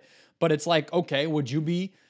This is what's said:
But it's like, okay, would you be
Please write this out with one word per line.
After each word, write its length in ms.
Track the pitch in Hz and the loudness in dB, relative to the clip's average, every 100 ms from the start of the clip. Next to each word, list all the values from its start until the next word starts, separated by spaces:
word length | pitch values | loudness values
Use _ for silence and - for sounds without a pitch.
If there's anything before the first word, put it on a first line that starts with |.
| _ - _ - | _ -20 _ -2
But 120 | 165 | 0
it's 160 | 151 160 | 2 2
like, 260 | 165 147 | 0 2
okay, 320 | 175 170 139 160 | -2 0 0 0
would 240 | 151 131 | 0 -2
you 100 | 147 | -2
be 360 | 156 175 190 _ | -2 -2 -4 _